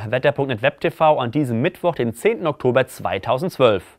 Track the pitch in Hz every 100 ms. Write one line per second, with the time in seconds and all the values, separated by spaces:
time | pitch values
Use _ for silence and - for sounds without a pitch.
0 | 107 127 - - 139 113 131 - 175 -
1 | 156 147 120 151 135 113 156 - 175 151
2 | 120 - 208 226 165 139 127 135 131 -
3 | 87 95 113 131 175 - 127 98 -